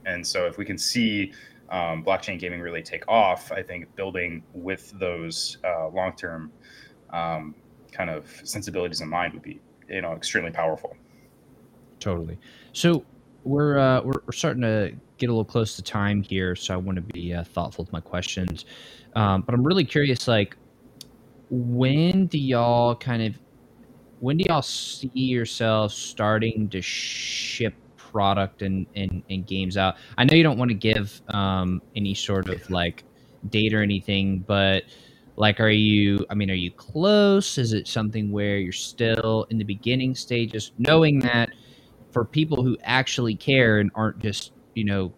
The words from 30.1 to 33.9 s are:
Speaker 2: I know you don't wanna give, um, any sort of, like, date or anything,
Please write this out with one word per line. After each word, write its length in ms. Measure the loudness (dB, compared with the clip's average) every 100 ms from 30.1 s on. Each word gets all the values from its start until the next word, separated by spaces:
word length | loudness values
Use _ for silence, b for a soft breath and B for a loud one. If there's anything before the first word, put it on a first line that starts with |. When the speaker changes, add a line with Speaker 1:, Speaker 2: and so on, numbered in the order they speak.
| 2
Speaker 2:
I 60 |
know 100 | 6
you 80 | 6
don't 160 | 6 4
wanna 160 | 0
give, 480 | 2 2 2 0 -8 -6
um, 520 | -2 0 0 0 -2 -6
any 200 | -6 -4
sort 340 | -4 -2 -2 -2
of, 180 | -6 -4
like, 360 | 0 0 -4 -20 b b b -2
date 240 | 0 2
or 100 | 2
anything, 580 | 2